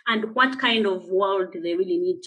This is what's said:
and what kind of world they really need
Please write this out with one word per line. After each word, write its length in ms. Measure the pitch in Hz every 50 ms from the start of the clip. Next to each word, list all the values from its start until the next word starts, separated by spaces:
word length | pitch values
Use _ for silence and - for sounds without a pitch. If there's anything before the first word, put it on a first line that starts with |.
| -
and 280 | 233 226 220 220 220 -
what 240 | 254 262 262 262 -
kind 260 | 262 240 233 226 208
of 220 | 196 185 185 175 175
world 440 | 185 185 202 190 196 190 185 180
they 220 | - 170 165 170 170
really 240 | 180 190 180 175 175
need 220 | 180 185 180 - -